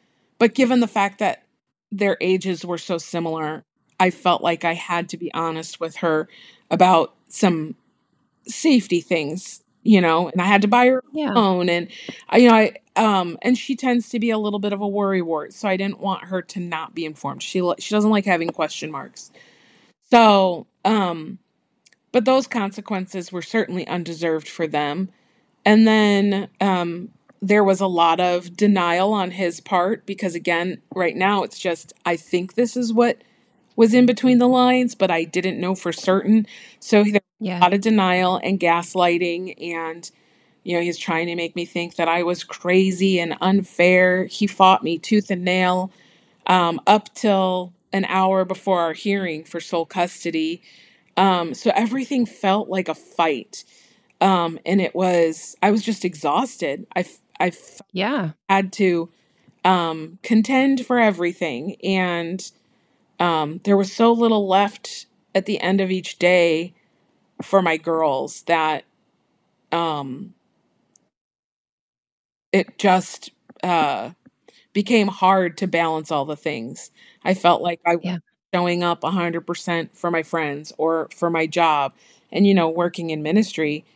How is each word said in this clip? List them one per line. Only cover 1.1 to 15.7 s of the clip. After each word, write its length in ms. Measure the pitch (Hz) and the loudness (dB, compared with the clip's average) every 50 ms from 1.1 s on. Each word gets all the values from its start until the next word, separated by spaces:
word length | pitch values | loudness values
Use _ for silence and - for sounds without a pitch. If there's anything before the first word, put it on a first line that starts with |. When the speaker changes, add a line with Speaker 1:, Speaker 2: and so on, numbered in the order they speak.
| 196 - | -2 -2
Speaker 1:
that 240 | 214 185 - - _ _ _ _ _ _ _ _ _ - 208 | -2 -2 -2 -4 _ _ _ _ _ _ _ _ _ -10 -6
their 240 | 190 208 196 170 - | -2 0 0 0 0
ages 440 | - 185 185 190 185 190 180 160 - | 0 0 0 0 0 -4 -6 -6 -6
were 100 | 175 175 160 | -8 -8 -8
so 200 | - - 180 165 | -6 -6 -6 -6
similar, 640 | - - - 170 170 165 160 160 156 151 156 151 - _ _ _ _ _ _ - | -6 -6 -6 -6 -4 -4 -4 -4 -6 -6 -8 -10 -12 _ _ _ _ _ _ 2
I 100 | 190 185 | 2 2
felt 320 | 175 - - 180 170 - - | 2 0 0 0 0 2 0
like 220 | 170 170 165 - | -2 -2 -2 -2
I 100 | 170 170 | -4 -4
had 340 | 170 - - 175 170 175 - | -4 -6 -6 -4 -4 -4 -6
to 60 | - | -8
be 160 | 165 170 151 - | -10 -10 -8 -6
honest 460 | 160 165 165 160 160 160 - - - | -6 -6 -4 -6 -8 -10 -12 -12 -10
with 180 | 165 160 151 | -10 -10 -8
her 320 | - - 170 156 156 160 - - - - - - _ _ - - | -4 -2 0 0 0 -2 -4 -10 -20 -20 -20 -20 _ _ 0 4
about 420 | 185 180 185 185 165 156 - _ _ _ - | 6 6 8 6 6 4 0 _ _ _ -12
some 480 | - - 214 185 170 160 156 156 - _ _ _ _ _ _ _ _ _ _ _ _ _ _ - | -4 0 2 2 2 0 -4 -8 -12 _ _ _ _ _ _ _ _ _ _ _ _ _ _ -12
safety 520 | - - - 320 277 240 190 - 180 170 | -8 -2 2 4 4 4 2 2 -2 -2
things 600 | 165 - 185 165 151 143 156 185 - - - - _ _ _ _ - | -2 -2 -4 -2 -2 -4 -8 -8 -10 -12 -16 -16 _ _ _ _ 2
you 180 | 226 214 190 | 4 6 6
know, 280 | 180 165 160 170 180 151 | 6 4 2 2 0 -2
and 120 | - 180 | -2 -2
I 60 | 180 | 0
had 160 | 196 208 202 214 | 2 2 2 4
to 60 | 208 | 4
buy 180 | 233 240 247 | 4 4 4
her 120 | 254 262 254 | 4 2 0
a 40 | - _ - | -2 _ -8
Speaker 2:
Yeah. 220 | 311 302 269 208 | -6 -4 0 2
Speaker 1:
phone, 340 | 240 208 196 185 180 175 180 | 2 2 2 2 0 0 0
and 200 | 170 175 175 - - - - - - - - - | 0 -2 -2 -6 -12 -18 -16 -16 -18 -16 -6 0
I, 80 | - 233 | 4 6
you 100 | 247 240 | 8 8
know, 60 | 226 | 8
I, 200 | 220 214 - - - _ _ - | 6 6 2 0 -6 _ _ -2
um, 400 | 185 220 214 202 190 180 175 165 - - | 0 2 2 2 2 0 -2 -6 -4 -2
and 140 | 240 254 - | -2 -2 0
she 160 | - - 269 | -2 -6 -6
tends 340 | - 262 254 240 240 214 - | -4 -2 0 0 0 -2 -4
to 80 | - 233 | -6 -4
be 100 | 220 233 | -2 -2
a 80 | 220 214 | -2 -2
little 200 | 208 208 202 208 | -2 -4 -4 -4
bit 140 | 196 208 202 | -4 -4 -4
of 80 | 196 | -4
a 60 | 208 202 | -4 -4
worrywart, 640 | 196 208 202 196 196 185 170 165 165 151 151 - - | -2 -2 0 0 0 0 -2 -2 -4 -6 -6 -8 -10
so 160 | - - | -6 -4
I 80 | 202 | -2